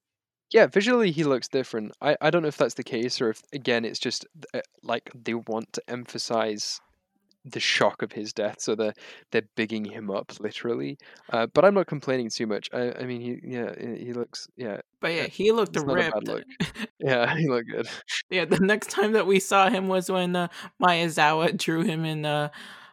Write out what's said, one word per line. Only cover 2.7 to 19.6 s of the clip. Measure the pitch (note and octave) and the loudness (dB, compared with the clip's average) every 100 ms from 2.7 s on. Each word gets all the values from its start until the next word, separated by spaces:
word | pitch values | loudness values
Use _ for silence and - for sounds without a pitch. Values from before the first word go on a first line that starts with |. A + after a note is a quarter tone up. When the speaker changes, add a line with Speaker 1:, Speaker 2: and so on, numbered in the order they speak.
Speaker 1:
the | - | -2
case | - A#2 B2 - | -6 -4 -4 0
or | A2+ | -2
if, | - - | -2 -8
again, | C#3 B2 A#2 A2 | -6 0 0 0
it's | - | -4
just, | B2 - - D#3+ - B2 | -4 -6 -10 -20 -12 -10
uh, | - _ | -10 _
like, | A2+ A#2 - B2 | -6 -6 -6 -12
they | A#2 A#2 | -6 -6
want | A2+ A2 A2 | -4 -6 -6
to | - - | -10 -8
emphasize | B2 A#2 A#2 - A2+ A2 G#2 - - _ _ _ _ _ _ C3+ | -10 -10 -10 -2 0 0 -4 -8 -10 _ _ _ _ _ _ -12
the | A#2 | -4
shock | - - G#2+ - | 0 2 2 0
of | A2 | -8
his | A2 G#2+ | -8 -8
death, | - G#2 - | -4 -4 -4
so | - A2 | -4 0
they're, | G#2+ - - - - | -2 -4 -16 -20 -4
they're | A2+ G#2+ - | -2 -2 -4
bigging | A2 A2 G#2 | -4 -4 -6
him | A2+ G#2 | -8 -6
up, | G2 - - | -6 -6 -8
literally. | G#2+ - A#2+ B2 C#3 C#3+ - - - | -8 -6 -4 -2 -4 -8 -16 -20 -4
Uh, | A#2 A#2 | 0 2
but | - F#3+ | 6 8
I'm | G3 | 6
not | - | 2
complaining | C#3+ C3+ C3 A2+ | -2 -2 -2 -2
too | - A2 | -4 -2
much. | G2+ - | -4 -4
I, | B2 B2 | -4 -4
I | - B2+ | -4 -8
mean, | A#2+ | -6
he, | A#2+ B2 | -6 -8
yeah, | C3+ B2 A2 - | -8 -6 -6 -8
he, | A#2+ A2 A#2+ | -8 -8 -8
he | |
looks, | A#2+ A#2 - - - | -6 -8 -10 -16 -10
yeah, | A#2 G2+ - - | -8 -8 -12 -6
Speaker 2:
But | D#3+ | -4
yeah, | E3 - | -2 -4
Speaker 1:
uh, | |
Speaker 2:
he | - G#3 | 0 2
looked | A#3 F#3 D#3 | 4 2 -2
Speaker 1:
it's | C#3 | 0
not | F3 | 0
a | |
bad | E3 G#2+ | 0 -2
Speaker 2:
ripped. | |
Speaker 1:
look. | - - - - | -4 -8 -8 -6
Speaker 2:
<laughs> | - - - - | -6 -6 -12 -6
Speaker 1:
Yeah, | C#3 B2 A#2 D#3 | 0 2 2 2
<laughs> | |
he | D3+ | 0
looked | A#2+ A2 | 0 -2
good. | A2 A#2 - - - - | -6 -6 -10 -8 -8 -4
Speaker 2:
Yeah, | F#3 D#3 | -2 2
the | F3+ | 4
next | F#3+ G#3 - | 4 2 0
time | - G#3+ | 0 2
that | A3 F3+ | 4 4
we | F#3+ | 2
saw | - G3 | 4 6